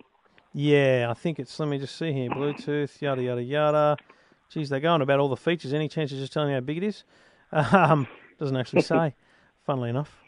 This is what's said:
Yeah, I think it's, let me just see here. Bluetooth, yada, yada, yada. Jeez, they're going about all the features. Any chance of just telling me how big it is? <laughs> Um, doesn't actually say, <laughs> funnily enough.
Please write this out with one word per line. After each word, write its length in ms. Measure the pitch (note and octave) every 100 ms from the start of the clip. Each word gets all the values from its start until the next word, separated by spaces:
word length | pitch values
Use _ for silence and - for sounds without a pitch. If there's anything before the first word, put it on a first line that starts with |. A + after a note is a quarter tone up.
| - _ _ _ _
Yeah, 540 | C#3+ D3 C#3+ C3+ B2+ A#2
I 40 | A#2+
think 240 | E3+ D3+
it's, 200 | B2 -
let 80 | D3+
me 100 | C#3
just 180 | C3+ -
see 160 | D#3+
here. 160 | C#3 B2
Bluetooth, 720 | C3 C#3+ C#3+ - D3 C#3+ -
yada, 200 | C#3+ C3
yada, 220 | B2 B2
yada. 540 | B2 D3 D3+ D3+ D3+ D3 - _ _ _ _
Jeez, 160 | D#3+ C#3
they're 100 | C3+
going 220 | E3 E3
about 180 | C3+ C#3
all 80 | C#3+
the 80 | B2
features. 380 | E3 F3 C3
Any 160 | D3 D3+
chance 220 | D#3+ C#3+
of 80 | C3+
just 120 | C3+
telling 180 | D#3 C#3+
me 40 |
how 80 | C3+
big 160 | B2+ D#3+
it 60 |
is? 200 | G#3 - _ _ _
<laughs> 220 | _ -
Um, 560 | D#3 A#2 F#3+ D#3 D#3 B2+ - - -
doesn't 180 | C#3+ C3
actually 280 | B2 E3+
say, 320 | - E3 D#3+ - _ _
<laughs> 260 | _ _ -
funnily 240 | C3+ A#2+
enough. 300 | B2+ D3 _